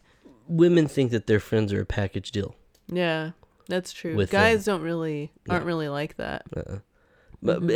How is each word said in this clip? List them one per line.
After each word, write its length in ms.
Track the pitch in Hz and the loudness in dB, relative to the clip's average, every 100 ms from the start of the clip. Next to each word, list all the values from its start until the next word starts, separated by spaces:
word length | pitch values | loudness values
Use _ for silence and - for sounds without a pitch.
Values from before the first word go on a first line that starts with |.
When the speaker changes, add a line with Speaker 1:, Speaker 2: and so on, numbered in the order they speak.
| _ _ - _ - | _ _ -20 _ -2
Speaker 1:
Women 400 | 165 175 175 147 | 4 6 6 4
think 240 | - 127 | 2 0
that 160 | 117 - | 0 2
their 120 | 107 | 0
friends 320 | - 113 104 | 2 0 0
are 80 | 101 | -2
a 40 | 98 | -2
package 460 | - 98 98 - | -2 -4 -4 -6
deal. 240 | 104 95 - _ _ - | -4 -6 -8 _ _ -8
Speaker 2:
Yeah, 440 | 175 175 160 160 175 _ _ - | -2 0 -2 -4 -10 _ _ -6
that's 240 | 185 180 | -4 -6
true. 220 | - 175 160 | -8 -4 -2
Speaker 1:
With 140 | 190 | 2
Speaker 2:
Guys 340 | 196 220 220 202 | 4 4 4 2
Speaker 1:
them. 120 | 185 | -2
Speaker 2:
don't 60 | 160 | -2
really, 460 | 170 160 147 151 _ - | -4 -4 -4 -8 _ -4
Speaker 1:
Yeah. 60 | 175 | -2
Speaker 2:
aren't 100 | 156 | 0
really 240 | 165 147 | -2 -4
like 280 | 143 151 - | -4 -6 -8
that. 260 | - - - - | -8 -10 -10 -10
Speaker 1:
Uh-uh. 220 | - 98 - _ _ _ _ - | -10 -12 -16 _ _ _ _ -6
But, 160 | - 67 | -2 0
Speaker 2:
Mm-hmm. 100 | 175 | 4